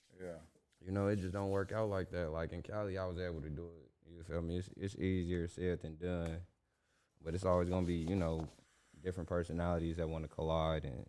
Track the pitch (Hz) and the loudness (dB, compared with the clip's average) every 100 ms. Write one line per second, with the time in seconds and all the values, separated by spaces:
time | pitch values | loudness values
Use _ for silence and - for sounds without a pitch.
0 | _ 92 90 82 78 _ _ _ 90 101 | _ -12 -10 -10 -14 _ _ _ -2 2
1 | 98 104 92 101 98 98 95 107 110 95 | 4 2 0 0 2 2 0 0 0 0
2 | 87 87 80 80 82 90 - 107 104 95 | -2 -2 -2 -2 -2 -4 -6 -4 -2 -2
3 | 92 87 90 80 76 73 85 82 - _ | -2 -2 -4 -4 -6 -6 -8 -12 -20 _
4 | 80 85 80 82 82 90 92 - 95 - | -18 -14 -4 0 0 0 -4 -4 -4 0
5 | 95 92 85 90 87 - 90 85 80 78 | 2 4 2 0 0 0 0 0 -4 -4
6 | 90 87 85 82 90 _ _ _ _ _ | -2 0 0 -4 -8 _ _ _ _ _
7 | _ _ 82 87 92 90 87 92 87 85 | _ _ -4 0 4 4 6 4 4 2
8 | 80 95 82 80 78 - - _ _ - | 2 2 2 0 -4 -10 -20 _ _ -8
9 | 92 87 80 87 82 82 87 85 82 82 | -6 -4 0 0 2 2 2 2 2 0
10 | 80 80 78 - 80 80 80 78 71 60 | 0 -2 -4 -2 2 4 4 2 -2 -8